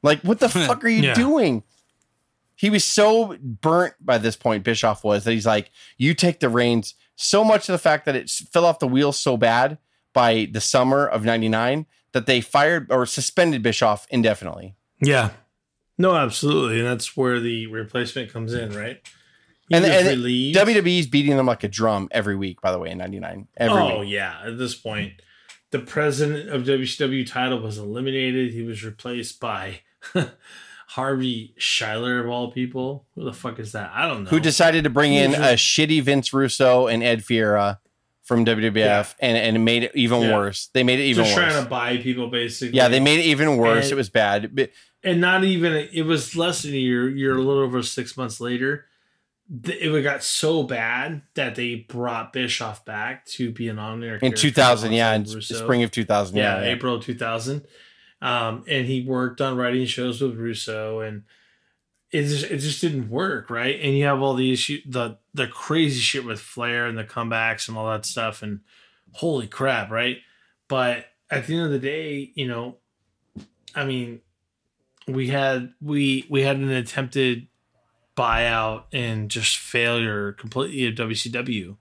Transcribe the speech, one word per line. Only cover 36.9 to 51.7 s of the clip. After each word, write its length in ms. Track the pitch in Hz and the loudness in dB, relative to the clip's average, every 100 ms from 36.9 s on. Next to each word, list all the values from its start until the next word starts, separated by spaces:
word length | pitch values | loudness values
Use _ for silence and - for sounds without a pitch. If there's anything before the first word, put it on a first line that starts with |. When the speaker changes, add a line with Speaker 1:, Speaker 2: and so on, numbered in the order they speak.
| 117 | 2
Speaker 1:
Ed 200 | 120 117 | 2 0
Fiera 560 | 110 117 107 104 101 101 _ _ _ _ | 2 2 4 2 2 -2 _ _ _ _
from 200 | - 120 | 0 2
W 240 | 117 110 110 | 4 4 2
W 160 | 107 107 | 4 4
F 300 | 101 104 - | 4 0 -2
Speaker 3:
Yeah. 80 | 127 | 0
Speaker 1:
and, 100 | 117 113 110 | 2 2 2
and 100 | 113 | 4
made 180 | 120 | 2
it 80 | 120 - | 0 0
even 260 | 120 120 | 2 4
Speaker 3:
Yeah. 140 | 113 107 | 2 2
Speaker 1:
worse. 340 | 101 98 - | 0 -4 -4
They 100 | 131 | 0
made 160 | 127 127 | 2 2
it 40 | |
even 220 | 139 117 113 | 2 4 4
Speaker 3:
Just 100 | 101 | 4
Speaker 1:
worse. 140 | 165 | 2
Speaker 3:
trying 120 | 151 | 0
to 60 | 120 | -2
buy 280 | 123 120 123 | -4 -4 -4
people, 300 | 123 127 120 | -4 -4 -4
basically. 480 | 120 117 117 123 127 | -4 -6 -6 -2 4
Speaker 1:
Yeah, 100 | 123 | 4
they 120 | 127 | 6
made 200 | 139 156 | 4 4
it 60 | 165 | 4
even 320 | 143 156 135 | 4 4 4
worse. 280 | 117 113 139 | 4 4 2
Speaker 3:
And 80 | |
Speaker 1:
It 20 | 139 | -2
was 140 | 110 | 0
bad. 460 | 117 104 101 107 135 | 2 2 2 -2 -2
But 160 | 135 _ _ _ | -2 _ _ _
Speaker 3:
and 180 | 190 170 | -2 2
not 220 | 180 185 | 4 4
even, 440 | 190 180 170 156 147 | 2 2 2 0 -2
it 100 | 165 | -4
was 320 | 160 160 120 160 | 0 0 0 -2
less 280 | 170 170 | -2 -2
than 100 | 143 | -4
a 40 | 139 | -2
year, 300 | 127 123 127 | 0 0 0
year, 260 | 139 135 131 | -2 0 0
a 60 | |
little 220 | 131 139 | 2 0
over 180 | 135 123 | 0 -2
six 340 | 113 - 120 - | -4 -8 -10 -8
months 240 | 123 104 | -10 -8
later. 440 | 120 123 131 143 _ _ _ _ _ _ _ 139 | -6 -4 -4 -6 _ _ _ _ _ _ _ -12
Th-, 160 | 139 - | -10 -6
it 220 | 165 151 | -2 0
got 220 | 139 139 | 0 -4
so 400 | - - 156 165 | -4 -2 0 0
bad 580 | 127 120 113 120 147 156 _ - | -2 -4 -4 -4 -6 -10 _ -6
that 200 | 131 107 | -6 -4
they 200 | 120 | -6